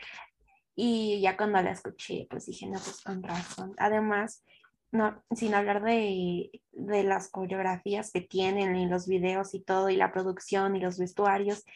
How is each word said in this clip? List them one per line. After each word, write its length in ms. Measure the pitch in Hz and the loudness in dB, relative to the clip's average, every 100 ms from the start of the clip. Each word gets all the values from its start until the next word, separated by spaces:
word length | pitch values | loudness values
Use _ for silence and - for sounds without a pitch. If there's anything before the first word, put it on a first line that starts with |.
| - - - _ _ _ _ - | -18 -18 -20 _ _ _ _ -2
Y 440 | 240 226 214 208 | 2 2 2 4
ya 140 | 190 190 | 2 2
cuando 260 | 208 196 | 2 4
la 100 | 180 | 2
escuché, 540 | - - - - 175 - | -2 -10 -12 -8 -8 -6
pues 160 | - - | -10 -10
dije, 200 | 180 190 | -12 -10
"No, 120 | 190 | -8
pues 220 | - - | -10 -12
con 200 | - 190 | -10 -8
razón". 520 | 180 175 175 - 190 196 | -6 -8 -8 -10 -10 0
Además, 680 | 208 214 214 202 220 - _ - _ _ _ | 2 2 2 0 -2 -8 _ -20 _ _ _
no, 300 | 226 214 214 _ | 2 2 0 _
sin 200 | 233 226 | -2 2
hablar 280 | 202 202 202 | 2 2 2
de, 680 | 220 233 208 185 180 175 - - _ | 2 2 2 0 0 -2 -4 -12 _
de 320 | - 196 208 | -10 0 2
las 260 | 196 190 185 | 2 0 -2
coreografías 800 | 190 185 190 185 180 202 202 214 | -8 -4 -2 -2 -2 -4 -4 -2
que 80 | 180 | -6
tienen 540 | 180 190 190 202 190 185 | -4 0 0 2 2 2
y 100 | 180 | 2
los 200 | 180 180 | 0 0
videos 460 | 185 185 190 196 | 2 2 0 -2
y 80 | 196 | -6
todo, 260 | - 190 190 | 0 2 4
y 60 | 190 | 4
la 160 | 185 | 2
producción 640 | 190 185 180 - 196 196 190 | 2 -2 -4 -2 0 2 0
y 40 | |
los 180 | 185 185 | 0 -2
vestuarios, 680 | 180 - 202 196 202 208 - | -4 2 2 2 0 -4 -10